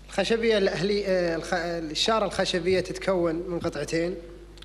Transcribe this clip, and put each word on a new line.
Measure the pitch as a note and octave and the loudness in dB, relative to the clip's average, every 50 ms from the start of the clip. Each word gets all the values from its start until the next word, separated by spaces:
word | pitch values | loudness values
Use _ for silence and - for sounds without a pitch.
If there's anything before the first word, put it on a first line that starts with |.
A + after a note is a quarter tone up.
| - - | -18 -4
الخشبية | - - F#3+ - A3+ A3 A3 A3+ A3 G#3 | -2 -2 2 2 2 2 4 4 4 4
الأهلي-، | G3 F#3+ - D3+ E3+ G#3 G#3 G3+ G3+ | 4 2 2 2 0 0 0 0 0
آه، | G3 F#3 F3+ F3+ E3+ E3 | 2 2 2 2 0 0
الخ-، | D#3+ D#3 - F#3+ | -2 -2 -2 -2
الإشارة | F3 E3 F3 E3+ E3+ D#3+ D3+ D#3 - - - A3+ A3 G3+ | -2 -2 -2 -4 -4 -4 -4 -2 0 2 2 4 2 2
الخشبية | F3+ - - F#3+ - - F3+ E3 F#3 F#3+ F3+ | 0 0 0 0 0 0 0 2 2 2 2
تتكون | E3+ F#3 - - - F#3 G3 F3+ E3+ E3+ D#3+ | 2 -2 -6 -4 -2 0 2 2 2 0 0
من | E3+ F3+ F#3+ F3 E3 | -2 -4 -4 -4 -4
قطعتين. | D#3 E3+ D3+ C#3+ D3 - D#3 E3 E3 F3 F#3 - - - - - - - - - - | -4 -4 -4 -4 -4 -2 -2 0 0 -2 -4 -6 -10 -14 -16 -18 -18 -20 -20 -10 -4